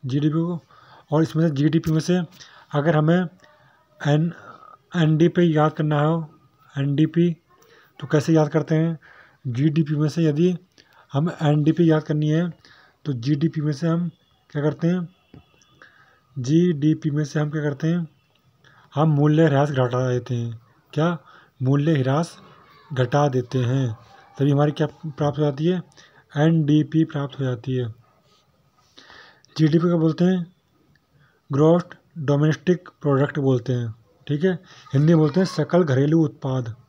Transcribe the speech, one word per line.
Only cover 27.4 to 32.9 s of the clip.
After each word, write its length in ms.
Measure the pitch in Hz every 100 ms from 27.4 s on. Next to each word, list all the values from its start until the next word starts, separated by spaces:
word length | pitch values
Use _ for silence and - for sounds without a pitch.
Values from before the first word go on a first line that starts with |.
हो 40 |
जाती 320 | 131 123 123 127
है। 180 | 120 110 _ _ _ _ _ _ _ _ _ - - - - _ _ -
जीडीपी 320 | 156 165 175
को 80 | 170
बोलते 260 | 160 156
हैं 200 | 175 185 170 _ _ _ _ _ _ _ _ _ _
ग्रॉस 320 | 135 156 175 - - _ -
डोमेस्टिक 720 | 135 143 151 156 - 175 -